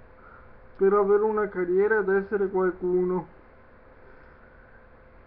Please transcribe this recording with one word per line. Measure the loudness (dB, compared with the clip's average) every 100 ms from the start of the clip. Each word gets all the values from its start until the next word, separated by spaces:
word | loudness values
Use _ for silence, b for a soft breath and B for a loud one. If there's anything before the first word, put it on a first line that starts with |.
| -20 -20 B B B B -20 0
per | 2
avere | 4 4 2
una | 2 -2 -4
carriera | -4 -2 0 2 2
ed | 0
essere | -2 -2 -4 -2
qualcuno. | -2 -2 -2 -2 -2 -2 -4 -8 -16 -20 -20 -20 -20 -20 -20 B B B B B B B B B -20 -20 -20